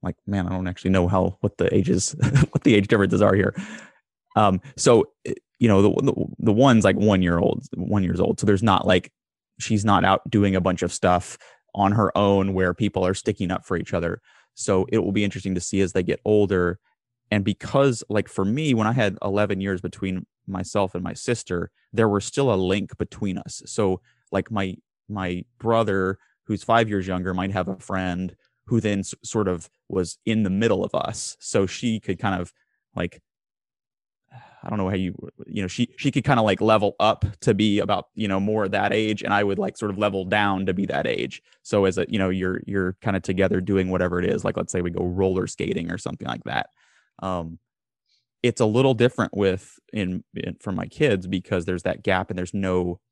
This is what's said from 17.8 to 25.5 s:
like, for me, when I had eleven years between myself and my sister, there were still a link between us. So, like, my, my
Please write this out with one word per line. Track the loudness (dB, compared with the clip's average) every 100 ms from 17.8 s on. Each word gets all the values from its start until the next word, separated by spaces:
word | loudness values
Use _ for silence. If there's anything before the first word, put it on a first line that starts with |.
| 2 0 -2
like, | -2 -2
for | -2
me, | 0 0 0
when | 2 2
I |
had | 2 0 -2
eleven | -4 0 0 -2
years | -2 -4
between | -6 -6 -6 -6 -8 _ -10
myself | -8 -2 0 0 -2
and |
my | -8
sister, | -8 -4 -4 -4 -6 -6 _ _
there | 0 2
were | 2
still | -2 -2 0
a | 2
link | 2 0 -2 -6
between | -8 -6 -6 -6
us. | -8 -16 -12
So, | -2 0 0 _ _ _
like, | -4 -2
my, | -4 -4 -8 _ _ _
my | -6 -4 -6 -10